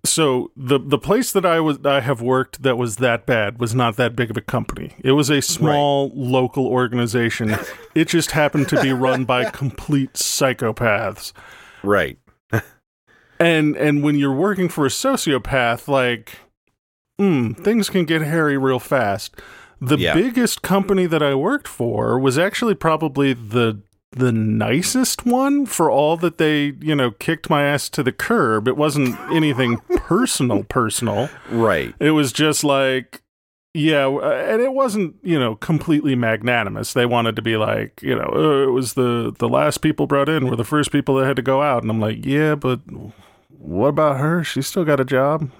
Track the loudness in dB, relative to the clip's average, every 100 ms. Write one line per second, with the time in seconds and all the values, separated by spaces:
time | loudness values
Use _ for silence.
0 | -2 2 2 2 -4 -10 0 0 2 -2
1 | 2 0 2 0 2 2 0 0 0 0
2 | 0 -2 0 0 0 -2 0 0 -2 0
3 | 0 0 0 0 0 -2 -2 0 0 0
4 | -2 0 -4 -6 -4 -6 -4 -8 -12 -4
5 | 2 2 2 0 0 0 2 4 2 2
6 | -2 -4 0 0 0 0 0 0 0 0
7 | 0 0 0 -2 -4 -4 -8 -16 -4 -2
8 | 2 0 0 0 0 0 0 2 2 2
9 | 0 0 0 0 -2 -4 -6 -6 -2 -2
10 | -2 -4 -6 0 0 0 -4 0 0 0
11 | -2 -8 -16 -18 -20 -20 -20 -8 0 2
12 | 2 -6 _ _ _ -4 -4 _ _ _
13 | _ _ _ _ -2 0 0 0 0 0
14 | 0 0 0 0 -2 0 -4 0 -2 0
15 | -2 -2 0 -2 -2 0 0 -2 -2 0
16 | 0 -4 -10 -20 _ _ _ _ _ _
17 | _ 0 2 2 0 -2 0 0 0 -2
18 | 0 0 0 0 0 0 0 -2 0 0
19 | 0 -2 -6 -16 -20 -20 -20 _ -2 0
20 | 2 2 2 0 0 -2 0 0 2 0
21 | 2 0 2 0 0 -2 -6 -6 -4 -2
22 | 0 2 2 2 0 0 -2 0 0 0
23 | 0 0 0 0 -2 0 0 -2 _ _
24 | _ -2 0 2 0 0 2 0 0 0
25 | -2 -2 0 2 2 0 -2 0 2 4
26 | 2 2 -2 2 2 2 0 -4 -2 0
27 | 0 -2 -4 -4 0 2 2 0 -4 -2
28 | -2 -4 -2 0 2 2 0 0 0 0
29 | -2 -4 -2 0 0 0 0 -2 -2 -4
30 | 0 0 0 0 0 0 -2 -2 -2 -2
31 | -2 -2 -4 -8 -6 0 2 2 -2 0
32 | 2 2 0 0 0 2 2 2 2 -2
33 | -6 -20 _ _ _ _ _ -2 2 2
34 | 2 0 -2 -2 0 0 0 0 -2 -2
35 | -4 -6 -2 0 0 -4 -2 -2 2 0
36 | 2 0 0 0 0 0 0 -6 -4 0
37 | 2 2 0 -2 -2 0 0 -2 -4 -8
38 | -4 -2 0 2 2 2 2 0 -2 0
39 | 0 0 -4 -2 0 2 2 0 -2 0
40 | 0 2 2 0 0 -2 0 0 2 0
41 | 2 2 2 0 0 2 2 0 0 -2
42 | -2 -2 -2 0 2 0 -2 -4 -6 -14
43 | -14 -18 -20 _ _ -18 -6 0 0 2
44 | 0 0 0 -2 -2 -6 -4 -2 0 0
45 | 2 2 2 0 -4